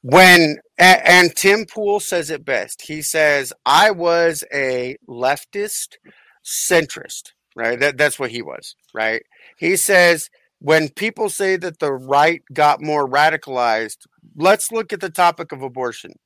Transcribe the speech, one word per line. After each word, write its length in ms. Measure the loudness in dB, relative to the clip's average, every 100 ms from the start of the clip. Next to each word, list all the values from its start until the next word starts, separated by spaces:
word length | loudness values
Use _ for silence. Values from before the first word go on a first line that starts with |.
When, 560 | 4 6 8 8 4 -2 _ 2
a-, 280 | 4 4 4
and 280 | 4 4 2
Tim 300 | 0 0 -2
Pool 320 | -6 -4 -4
says 320 | -2 -6 -4
it 140 | -10 -6
best. 360 | -6 -6 -14
He 180 | -14 -10
says, 500 | -6 0 2 2 -4 -8 2
"I 260 | 4 4
was 520 | 2 -2 0 0 -2 -8
a 440 | -6 -4 -4 -6 -12 _
leftist 920 | -4 -2 -2 -6 -10 -8 -10 -12 _ _ _ _ _
centrist," 920 | -12 -8 0 0 0 -10 -16 -18 -20 _ _ -8
right? 240 | -6 -2
That, 180 | -2 0
that's 180 | -2 -2
what 140 | -8
he 100 | -8
was, 340 | -14 -16 -18 _ _ -6
right? 260 | -4 -4 _ _ _ _
He 180 | -2 -2
says, 540 | 2 4 4 2 -4 _ _ _
When 300 | 0 0 0
people 400 | -6 -8 -6 -6
say 260 | -4 -4 -2
that 220 | -6 -6
the 120 | -6
right 480 | -6 0 2 2 0 _
got 280 | 0 2 2
more 260 | -2 -2 0
radicalized, 960 | 0 0 0 -6 -4 0 -2 -4 -12 _ _ _ -2
let's 360 | 2 2 0
look 200 | -8 -8
at 80 | -8
the 80 | -10
topic 400 | 0 0 0 -12
of 100 | -12
abortion. 520 | -12 -8 -8 -8 -20 -20